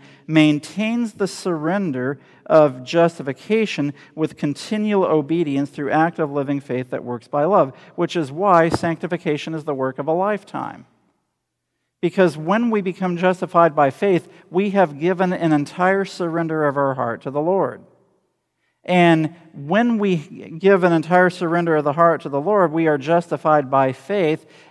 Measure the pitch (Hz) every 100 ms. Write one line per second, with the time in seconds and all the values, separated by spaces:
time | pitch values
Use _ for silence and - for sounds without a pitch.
0 | - - - 156 156 147 - 196 220 233
1 | 226 - 196 - 190 160 156 196 185 127
2 | 127 143 _ _ - 156 151 131 127 170
3 | 170 170 139 131 - 220 208 - 143 -
4 | - - 156 - 151 139 - 214 214 202
5 | 180 156 143 165 151 139 143 - 139 147
6 | 165 165 151 143 139 143 - 123 127 131
7 | 120 120 - 147 156 202 135 - - -
8 | 170 175 139 147 202 175 165 151 170 160
9 | 175 170 170 147 - 160 147 135 131 127
10 | 143 165 196 202 - 139 120 - - _
11 | _ _ _ _ _ _ _ _ _ _
12 | 175 196 180 147 156 208 240 214 190 170
13 | 185 175 185 180 175 175 170 151 143 -
14 | 202 175 - - _ 170 202 196 175 143
15 | 170 180 185 175 165 151 143 - 185 196
16 | 196 - 170 165 165 156 147 139 139 135
17 | 120 113 139 143 156 190 135 101 - _
18 | _ _ _ _ _ _ _ _ - 180
19 | 170 160 156 - - - 143 202 240 226
20 | 202 175 143 - 101 160 190 196 180 165
21 | 156 180 180 180 170 170 170 156 147 143
22 | 170 151 156 139 156 208 170 160 160 147
23 | 131 170 170 147 160 151 135 135 135 123
24 | - 202 160 156 - - -